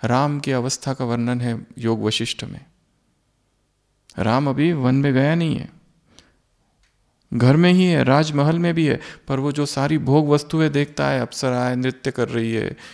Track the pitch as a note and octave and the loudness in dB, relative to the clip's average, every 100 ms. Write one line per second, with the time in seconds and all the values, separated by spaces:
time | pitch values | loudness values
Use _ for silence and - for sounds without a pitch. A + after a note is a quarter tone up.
0 | A#2 B2 D3 C#3+ C#3+ C3 B2 - - C3 | 0 0 0 -2 -2 -2 -2 -4 -6 -4
1 | B2 A#2+ A#2 B2 A#2+ A2+ - - A2+ A2 | -2 -2 -2 -2 -4 -6 -10 -6 -2 0
2 | G#2+ - A2 - - - - _ _ _ | -2 -2 -4 -8 -12 -14 -18 _ _ _
3 | _ _ _ _ _ _ _ _ _ _ | _ _ _ _ _ _ _ _ _ _
4 | _ - G#2 B2 C#3+ C3 D#3+ E3 B2+ C3+ | _ -6 -2 0 0 0 0 0 2 2
5 | C#3+ C3 C#3 E3 E3 - - - _ _ | 2 2 2 0 -2 -4 -8 -18 _ _
6 | _ - _ _ _ _ _ _ _ _ | _ -20 _ _ _ _ _ _ _ _
7 | _ _ - A#2+ B2 D3+ F3+ F3+ F#3 D#3 | _ _ -8 2 4 6 6 6 4 4
8 | B2+ C#3+ D#3 D3 D3 E3 F3 E3 D3+ A#2+ | 4 2 2 0 0 2 0 0 0 -2
9 | - - - C3+ C#3+ C#3+ C#3+ - C#3+ D#3 | -6 -16 -6 -4 -2 -2 -4 -2 0 0
10 | C#3+ D3 D3 D3 D3 D#3+ D#3 C#3+ C#3+ - | 2 2 4 2 0 0 2 0 -2 -2
11 | C#3 C3+ A#2+ - C3 B2 B2+ B2+ B2+ B2 | -2 0 -4 -4 -2 0 -2 -2 -2 -4
12 | C3+ B2+ A#2+ A#2 A2+ A2 - - - | -6 -2 -2 -2 -2 -2 -4 -8 -18